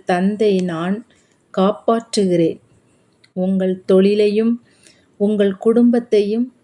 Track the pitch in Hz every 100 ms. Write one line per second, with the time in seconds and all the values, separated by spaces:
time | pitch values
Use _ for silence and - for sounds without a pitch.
0 | - 180 190 208 214 190 180 160 180 214
1 | - _ _ _ _ - 190 202 - 233
2 | - 220 190 175 165 - _ _ _ _
3 | _ _ _ 185 185 190 185 185 - 190
4 | 196 208 208 208 226 240 - _ _ _
5 | _ - 202 208 202 190 226 226 240 240
6 | 233 208 208 226 254 -